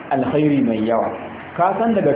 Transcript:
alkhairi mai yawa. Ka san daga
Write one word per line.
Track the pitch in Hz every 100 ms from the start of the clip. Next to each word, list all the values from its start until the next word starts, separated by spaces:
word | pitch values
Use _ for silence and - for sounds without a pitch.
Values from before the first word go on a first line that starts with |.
| - 135
alkhairi | 127 151 151 139
mai | 117 110 110
yawa. | 117 101 - - - - -
Ka | 180 190
san | 233
daga | 208 156